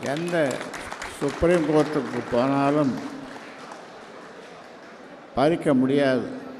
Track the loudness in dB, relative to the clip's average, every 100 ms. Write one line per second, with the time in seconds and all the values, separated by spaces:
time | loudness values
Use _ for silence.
0 | -4 -4 0 2 2 0 -6 -10 -10 -10
1 | -10 -4 -4 2 4 4 6 4 4 2
2 | -2 -4 0 2 4 4 4 4 2 0
3 | -6 -10 -14 -14 -16 -16 -16 -16 -16 -18
4 | -18 -18 -18 -18 -18 -18 -18 -20 -20 -20
5 | -18 -18 -8 2 2 4 4 4 4 4
6 | 4 2 0 -8 -12 -14